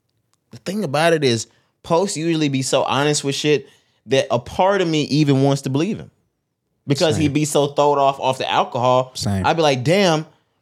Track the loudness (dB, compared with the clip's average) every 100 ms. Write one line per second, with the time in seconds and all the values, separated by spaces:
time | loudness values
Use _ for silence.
0 | _ _ _ _ _ -14 -8 -6 -4 0
1 | 2 2 2 0 -4 _ _ _ -2 0
2 | 0 -2 -2 0 -2 -2 -2 0 0 0
3 | 0 0 -2 -2 0 0 -2 _ _ _
4 | -2 -2 0 -4 -4 -2 0 0 0 -2
5 | 0 2 2 2 2 0 -2 -4 -4 -6
6 | -12 _ _ _ _ _ _ _ -4 0
7 | 0 2 0 0 0 0 0 2 2 4
8 | 2 2 -2 -2 -2 -2 -2 0 2 2
9 | 0 -6 -4 0 0 2 2 0 0 2
10 | 2 0 -4 _ _ _